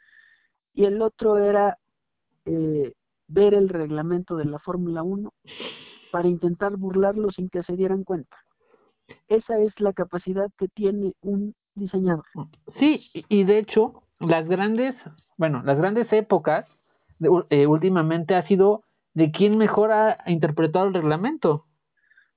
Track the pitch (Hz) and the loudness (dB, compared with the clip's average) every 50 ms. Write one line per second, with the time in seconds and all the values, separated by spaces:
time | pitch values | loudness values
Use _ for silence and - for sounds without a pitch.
0 | _ _ _ _ _ _ _ _ _ _ _ _ _ _ _ - 202 202 196 214 | _ _ _ _ _ _ _ _ _ _ _ _ _ _ _ 0 0 0 0 0
1 | 220 220 - - 226 214 208 208 202 202 202 202 202 202 180 - _ _ _ _ | -2 -4 -4 -2 0 0 2 2 2 2 2 2 2 0 -2 -4 _ _ _ _
2 | _ _ _ _ _ _ _ _ - - 165 165 160 156 156 147 139 120 - _ | _ _ _ _ _ _ _ _ -10 -6 -4 -4 -2 -2 -2 -2 -4 -4 -6 _
3 | _ _ _ _ _ - 151 196 202 208 202 202 196 190 180 170 156 147 151 151 | _ _ _ _ _ -4 0 2 4 4 4 4 2 2 0 -4 -6 -6 -6 -6
4 | 156 170 180 180 180 - 180 160 151 147 147 151 - - 180 180 180 170 165 165 | -4 -2 -4 -4 -4 -6 -6 -6 -6 -6 -6 -8 -10 -8 -6 -6 -6 -6 -6 -6
5 | 160 185 196 202 208 208 - _ _ - - - - - - - - - - - | -6 -6 -6 -6 -8 -12 -14 _ _ -20 -18 -16 -16 -16 -16 -18 -20 -20 -20 -20
6 | _ _ - 175 175 180 175 170 - 175 175 - 208 202 202 196 190 190 185 190 | _ _ -4 -2 0 0 0 0 0 -2 -2 -2 -4 -4 -4 -4 -6 -4 0 0
7 | 196 196 202 214 214 202 190 - 185 180 - 180 175 - 180 180 190 185 190 196 | 2 2 0 0 -2 -4 -4 -6 -8 -8 -8 -8 -8 -6 -4 -2 -2 -2 -2 -2
8 | 190 - 190 165 131 _ _ - _ _ _ _ _ _ _ _ _ _ _ _ | -4 -6 -6 -8 -8 _ _ -20 _ _ _ _ _ _ _ _ _ _ _ _
9 | _ - - _ _ - 208 226 226 - 233 214 214 214 - - 208 202 190 - | _ -20 -20 _ _ -2 -2 -2 0 0 -2 0 0 0 0 -2 -4 -2 -2 -4
10 | 180 185 - 175 - 185 185 196 196 208 - - 196 185 _ - 208 196 208 202 | -6 -6 -6 -8 -6 -6 -4 -4 -4 -4 -6 -6 -8 -8 _ -4 -4 -2 -2 -2
11 | 202 190 - _ - 196 202 196 202 208 208 _ _ _ - 202 202 185 - 190 | -4 -6 -6 _ -8 -6 -4 -4 -4 -6 -10 _ _ _ -14 -10 -8 -6 -4 -2
12 | 190 185 170 156 - _ - 165 151 - _ _ _ - - - 269 302 302 214 | 0 0 0 -2 -4 _ -14 -16 -16 -16 _ _ _ -14 -4 0 2 2 2 0
13 | - _ - - - - 214 202 196 185 208 214 214 - - 220 220 226 - - | -4 _ -16 -16 -6 0 2 2 4 4 4 2 0 0 2 0 0 0 -2 -10
14 | _ _ _ - 160 165 170 165 160 160 185 180 196 208 220 226 254 262 254 - | _ _ _ -6 -2 0 0 0 0 -2 -2 -2 -2 -2 -2 -2 -4 -4 -6 -8
15 | - 160 156 _ _ _ _ - 165 156 147 120 120 - - 143 165 190 208 233 | -14 -20 -20 _ _ _ _ -4 -2 -2 -2 -2 -2 0 0 2 0 0 0 0
16 | 233 - 220 214 214 214 202 175 156 156 151 175 - _ _ _ _ _ _ _ | -2 2 2 0 2 2 0 0 0 0 -2 -2 -4 _ _ _ _ _ _ _
17 | _ _ _ - 160 165 180 170 175 - 151 143 143 147 151 156 160 190 185 180 | _ _ _ -2 2 2 2 2 2 2 4 4 4 6 4 2 2 2 2 2
18 | 160 156 165 170 170 156 196 180 170 - 202 185 190 202 208 214 _ _ _ _ | 2 0 0 -2 -2 0 0 0 0 2 2 4 4 4 2 0 _ _ _ _
19 | _ _ - 156 160 156 156 - 190 208 208 220 220 202 - - 208 220 220 214 | _ _ -2 0 2 2 2 2 2 2 4 4 2 2 2 2 2 2 4 2
20 | 220 220 - - - - 175 165 156 165 147 160 165 160 156 185 190 202 185 185 | 2 2 0 -2 -2 -2 -2 0 0 -2 0 0 0 0 2 0 0 0 0 -2
21 | 160 151 151 160 185 254 320 294 - 180 151 151 - _ _ _ _ _ _ _ | -2 -2 -2 -2 -2 -4 -4 -2 0 0 0 0 -4 _ _ _ _ _ _ _
22 | _ _ _ _ _ _ _ | _ _ _ _ _ _ _